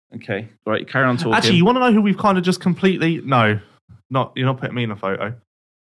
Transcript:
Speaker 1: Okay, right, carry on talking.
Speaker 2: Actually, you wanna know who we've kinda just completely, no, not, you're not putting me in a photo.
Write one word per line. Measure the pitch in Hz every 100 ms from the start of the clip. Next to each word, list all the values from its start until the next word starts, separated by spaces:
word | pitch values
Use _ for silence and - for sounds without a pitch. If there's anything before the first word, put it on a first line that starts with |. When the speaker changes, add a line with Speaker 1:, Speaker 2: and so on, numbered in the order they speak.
| _
Speaker 1:
Okay, | 113 - 101 110 _ -
right, | 110 -
carry | 131
on | 131 123
talking. | -
Speaker 2:
Actually, | 220 226 180
you | 180
wanna | 247
know | 254
who | 214
we've | 208 185
kinda | 214 185
just | 180 180
completely, | 185 170 190 180 165 165
no, | - 131 110 104 - _ _ - -
not, | 131 120 -
you're | 127
not | 127
putting | 139
me | 120
in | 117
a | 101
photo. | 95 98 104 120 _ _ _ _ _